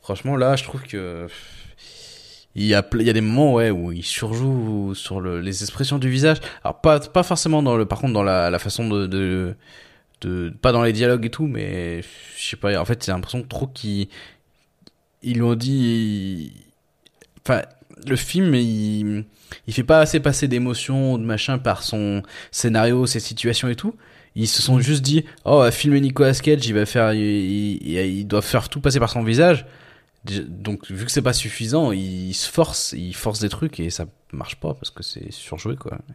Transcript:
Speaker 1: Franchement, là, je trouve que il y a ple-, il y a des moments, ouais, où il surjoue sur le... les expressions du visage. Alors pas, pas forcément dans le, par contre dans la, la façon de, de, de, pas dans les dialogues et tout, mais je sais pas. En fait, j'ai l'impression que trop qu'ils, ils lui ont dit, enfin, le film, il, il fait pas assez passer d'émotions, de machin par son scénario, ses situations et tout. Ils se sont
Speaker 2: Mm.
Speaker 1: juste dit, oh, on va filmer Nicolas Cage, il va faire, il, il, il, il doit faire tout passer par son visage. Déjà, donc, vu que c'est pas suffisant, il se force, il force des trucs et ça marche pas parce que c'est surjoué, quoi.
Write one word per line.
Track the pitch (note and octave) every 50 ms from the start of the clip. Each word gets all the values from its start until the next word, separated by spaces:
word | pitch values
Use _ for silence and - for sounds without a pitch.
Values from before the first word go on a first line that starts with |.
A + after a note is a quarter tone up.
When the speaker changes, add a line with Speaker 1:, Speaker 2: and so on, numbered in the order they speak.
Speaker 1:
Franchement, | _ - G2 F#2+ - C3+ C#3+
là, | C3 B2+ C3 C#3
je | C3 C3
trouve | - - C3
que | C3 - - G2+ F#2 F2+ E2+ E2 F2 E2+ - - - - - - - - - - - - - - - - - - - - - - _ _ _
il | - G#2
y | G#2+ G#2
a | G2+
ple-, | G2 - - A#2
il | A2
y | A#2
a | A2
des | A2
moments, | A2 G#2+ A2+ C3 D3+ D3 B2+
ouais, | A#2 A#2 A2+
où | G2+ F2 E2+ F2
il | E2+ E2+ E2+
surjoue | - - - A2+ G#2+ A2+ A#2 C3 C3+ C3+ B2+ A2+ A2 G#2+ G#2 G2+ G2 G2
sur | - - - F#2+ G2
le... | F2+ F2+ F2 F2
les | F2 G2 G2 F#2+
expressions | G#2+ G2 - - C3+ C3+ C#3+ C#3
du | C3 C3
visage. | B2+ C3 C#3+ D#3 D#3 D3+ - - - - _
Alors | - - -
pas, | - D#3+ D3+ C#3+
pas | C#3+ - - F#3
forcément | F3 - F3+ D#3+ - E3 D#3 D3+
dans | D3 C3 A#2+
le, | A2+ G#2+
par | G2 - A#2
contre | - C3 A#2
dans | G#2 G2+
la, | G2 F#2+ F2+ E2+ F2
la | F2 F2
façon | - G2+ - - A#2
de, | A2 G#2 G2+ G2
de, | F#2 F#2 F#2+ F#2+ F#2 F#2 F#2 F#2 F2+ F#2+ - _ - - - - - _ _ _ _ _ _
de, | - G2 F2+ F2+ F2 E2+ - -
pas | - C3
dans | A#2+ A#2
les | A#2+ A#2 G#2+
dialogues | G#2+ A#2+ B2 B2 B2 A2+
et | A#2
tout, | - - D#3
mais | D3 B2 A2+ G2+ F#2+ F#2 F2+ F2 E2+ E2+ E2+
je | F2 - - - - - - - - -
sais | -
pas. | - - G2+ G2+ F2
En | F2
fait, | F#2+ A#2+ A#2+ -
j'ai | -
l'impression | F#2 F#2 F#2 - - B2+ A#2
que |
trop | - A#2 B2+ C#3
qu'ils, | C3 C3 - - G#2+ G2+ G2+ F#2+ - - - - - - _ _ _ _ _ _ _ _ _ _ - _ _ _ _ _ _
ils | - B2 A#2+
lui | A#2 A#2
ont | A#2 A#2+
dit, | A2+ A#2 C3 C#3 C3+ B2 A#2 A#2 A2+ A2+ G#2+ G#2 G2+ F#2+ F#2+ F#2+ E2+ D#2 A#1+ G1+ G1+ G1+ _ _ _ _ _ _ _ _ _ _ _ _ _ _ - _
enfin, | - B2+ G2 - - _ _ _ _ - - -
le | C3+ C3+
film, | B2+ - - - F3+ F#3+ F3 C#3+
il, | B2 A#2+ A#2 A2 G#2+ G#2+ G#2+ G#2+ G#2+ G#2 G#2 G#2 G#2 G#2+ - _ _ _ _ - - _
il | - A2
fait | - B2
pas | - D#3 D#3+
assez | D#3 D3+ - D#3
passer | C3+ D3 C3+ - D3
d'émotions, | C#3 B2 B2 B2 B2+ B2 - - - C3+ C3+ C3+ C3 B2+ A#2
de | A2
machin | A2+ A2 G#2+ - - C3+ B2+
par | C3 B2 F#2 - -
son | - - G#2+ G#2 G2+ G2+ G2+ G2 - - - - -
scénario, | - - - A#2+ A2 A2 A2 A#2 B2 B2+ B2+
ses | B2 - A#2
situations | - - A2+ - - A#2+ A#2+ - -
et | B2+ A#2+
tout. | - - G#3+ - - - - - - - _ _
Ils | A2 A2+ A2
se | - -
sont | - C3+ C3
Speaker 2:
Mm. | C3
Speaker 1:
juste | B2+ C#3+ D3+ C#3+
dit, | C3 C3+ D3 D#3+ D#3 - - - _
oh, | - C#3
on | D3
va | B2+ A#2
filmer | - - - D3 C#3+ C#3
Nicolas | C#3 C3+ C3 D3 C#3+ C3 C3
Cage, | C3 - D#3 D3+ D3 A#2+
il | A#2 G#2+
va | G#2 G#2
faire, | - - B2 A2+ A2 G#2+
il, | G#2+
il, | G#2+ G#2 G#2 G#2 F#2+ F#2 G2+ G#2 G#2 G#2 G2 - -
il, | - E2 F2+ F#2+ F#2 F#2+
il | G2 G#2
doit | G2+ G#2 G#2
faire | - - - A#2 - -
tout | - D3
passer | - D3 B2+ C3+
par | A#2 G#2+
son | - B2 A2+
visage. | A2+ A2+ C3 E3 F3+ E3 C3 - - - - - - - _ _ _ _ _ -
Déjà, | - G2 G2+ C#2
donc, | A#1+ F2 G2 G2+ G#2 G#2 G2+ - -
vu | F#2+ F#2+ A2+
que | B2
c'est | - D3
pas | G#2+ B2 A#2+
suffisant, | - - A2 - - A2+ A2 C3 D#3+ E3 B2+ G2+
il | F#2+ F#2+ F#2+ F#2 F#2 F#2 F#2 F#2+
se | - - -
force, | - - A#2+ - - - - - -
il | C#2 F2 F2+ F2+
force | - - A#2 G#2 G#2+
des | G#2+
trucs | G2+ - - D#3+ D#3 - -
et | E2 E2+
ça | - - E2+ - - _ _ _ -
marche | C#2 - - -
pas | - - D#2 C#2
parce | C2+ - -
que | _ - -
c'est | - - - - -
surjoué, | - - - - - F2 - G#2+ C3
quoi. | C3+ - - - - - -